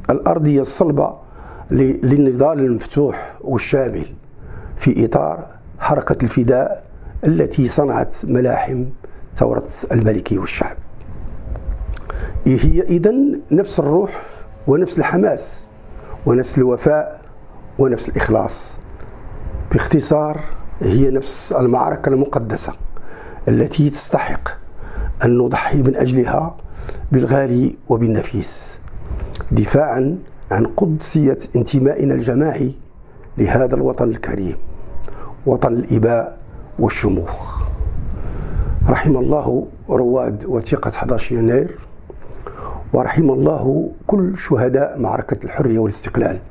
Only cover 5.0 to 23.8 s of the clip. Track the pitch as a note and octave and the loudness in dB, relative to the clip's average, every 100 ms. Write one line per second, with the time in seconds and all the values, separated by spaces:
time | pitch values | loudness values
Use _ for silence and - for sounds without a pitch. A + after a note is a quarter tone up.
5 | - C#3+ D#2 E2+ - - - - - C#3+ | 4 2 2 -4 -8 -16 -18 -6 0 0
6 | - - A#2 - A#2+ B2+ - - - - | 0 0 0 2 4 4 2 -4 -8 -16
7 | - - D#3 D#3+ C#3+ - B2 - C#3+ A#2 | -12 -2 2 2 2 2 2 2 2 0
8 | - - - B2 B2+ A2+ - B2+ B2+ - | -2 -4 0 2 2 0 -2 -2 -4 -6
9 | - - - - - A#2+ - - - A#2 | -12 -14 -10 0 0 0 -4 -8 -2 2
10 | G#2+ G#2+ - F#2+ F#2+ - - - - - | 2 0 -2 -4 -2 -4 -4 -4 -10 -12
11 | - - - - - - - - - - | -14 -10 -8 -8 -8 -8 -6 -6 -6 -8
12 | - - - - - C3 C#3 E3+ F#3+ F3 | -8 -8 -6 -2 0 4 6 4 4 4
13 | G3 B3+ C#4 - - D#3 G3+ - C#3+ E3+ | 4 4 2 0 2 2 2 0 2 2
14 | F#3+ - - - - - D3 D3+ F3+ D#3+ | 2 -4 -14 -16 -16 -4 2 2 2 0
15 | - F3+ G#3 - - - - - - - | 0 2 2 2 -4 -14 -16 -20 -18 -16
16 | - - - B2 B2 C3+ B2+ A#2+ D3 D3+ | -14 -4 2 2 2 2 2 2 2 2
17 | - - - - - - - - C3 A2+ | 0 -8 -16 -20 -20 -18 -8 0 2 2
18 | - - - A2 G#2 - - - - - | -2 -2 2 2 0 -4 -10 -12 -14 -14
19 | - - - - - - - - - D3+ | -14 -14 -12 -10 -8 -6 -2 -2 2 2
20 | - D3+ D3+ D3+ - - - - - A#2+ | 4 2 2 -2 -4 -4 -4 -2 2 4
21 | C3+ C3 - - - D3+ B2 B2 C#3 D3+ | 4 2 -2 -6 -2 2 4 2 2 0
22 | C#3 C3 C#3+ B2+ A2+ - - - - - | 2 2 2 0 -2 -4 -6 -6 -4 -4
23 | - - - - - A#2 - - | -6 -8 -12 -6 2 2 2 2